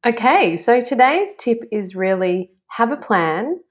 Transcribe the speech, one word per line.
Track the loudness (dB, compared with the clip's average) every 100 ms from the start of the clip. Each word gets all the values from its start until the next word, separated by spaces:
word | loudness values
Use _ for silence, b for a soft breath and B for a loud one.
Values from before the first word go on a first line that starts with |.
| 0
Okay, | 2 2 4 2 0
so | 2 2
today's | 2 2 4 4 -2 -4
tip | -2 -2 -4
is | -8 -6 -4
really | -2 0 0 -2 -6 _ _
have | -2 -2
a | -2
plan | -2 0 0 -2 -4 -8 _